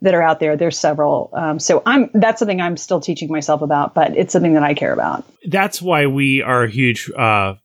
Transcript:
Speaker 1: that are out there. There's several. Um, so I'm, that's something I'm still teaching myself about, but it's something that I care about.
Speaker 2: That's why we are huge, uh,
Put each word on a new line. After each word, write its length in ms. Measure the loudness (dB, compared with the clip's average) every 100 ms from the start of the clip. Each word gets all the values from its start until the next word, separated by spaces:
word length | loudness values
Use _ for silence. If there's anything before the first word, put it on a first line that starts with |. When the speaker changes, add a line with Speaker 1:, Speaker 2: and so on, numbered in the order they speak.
Speaker 1:
that 120 | 0
are 100 | 4
out 160 | 4 2
there. 180 | 0 0
There's 200 | 0 0
several. 520 | -2 0 0 0 -2
Um, 260 | -6 -4 -2
so 240 | 0 2 2
I'm, 240 | 2 2
that's 260 | 2 2 2
something 200 | -2 -2
I'm 180 | -2 -4
still 220 | -4 -4
teaching 300 | -2 -6 -4
myself 320 | -4 -2 0
about, 320 | 0 0 0
but 240 | 0 0 0
it's 160 | 0
something 200 | 2 2
that 100 | 2
I 100 | 2
care 180 | 0 -2
about. 320 | -2 -4 -6 -10 _ -6
Speaker 2:
That's 340 | -2 -2 -4
why 260 | -2 0 2
we 340 | 0 0 0
are 260 | 0 0 0
huge, 420 | 0 0 0 -6
uh, 440 | -2 0 2 0 -6